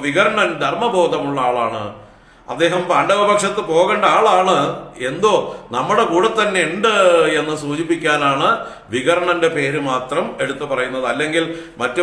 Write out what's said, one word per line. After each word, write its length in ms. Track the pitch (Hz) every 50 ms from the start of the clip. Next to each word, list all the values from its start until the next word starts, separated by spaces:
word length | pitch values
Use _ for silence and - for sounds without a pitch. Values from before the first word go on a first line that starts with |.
| 135
വികർണൻ 420 | 147 139 180 214 226 220 214 190 170 165 143 143
ധർമ്മബോധമുള്ള 760 | 135 160 - 233 233 185 185 170 151 160 151 143 139 139 139 127 123
ആളാണ്, 340 | 123 123 117 113 113 110 104 101 - - - - - - _ - - - - - 127
അദ്ദേഹം 300 | 135 165 170 175 180 175 175
പാണ്ഡവപക്ഷത്ത് 760 | 165 139 143 175 196 208 202 208 202 - 190 196 - 214 185 160
പോകേണ്ട 360 | 160 165 185 202 214 202 - 165 156
ആളാണ്, 400 | 190 220 214 190 185 185 190 175 143 143 139 - - - - - - 123 131
എന്തോ 260 | 143 175 196 214 190 - - - - - - - 135
നമ്മുടെ 280 | 123 143 175 208 226 226 -
കൂടെ 200 | 165 175 190 220 220 226
തന്നെ 220 | 208 202 190 185 165 151
ഉണ്ട് 220 | 170 208 208 226 214 202 190 180 175 170 160 156 156 151
എന്ന് 160 | 147 156 156 147 147
സൂചിപ്പിക്കാനാണ് 880 | 143 147 151 170 160 170 160 156 156 151 143 143 143 139 139 160 202 226 - - - - - - - 104
വികർണന്റെ 560 | 131 131 151 170 175 180 180 175 170 165 160 -
പേര് 220 | 147 139 139 143 151 143 135
മാത്രം 340 | 131 127 127 - 143 165 208 226 - - 135
എടുത്തു 200 | 131 135 - 151 131 135
പറയുന്നത്. 340 | 127 127 123 127 131 127 120 120
അല്ലെങ്കിൽ 320 | 135 151 156 156 165 165 160 165 - - - - - 120
മറ്റു 200 | 127 - 175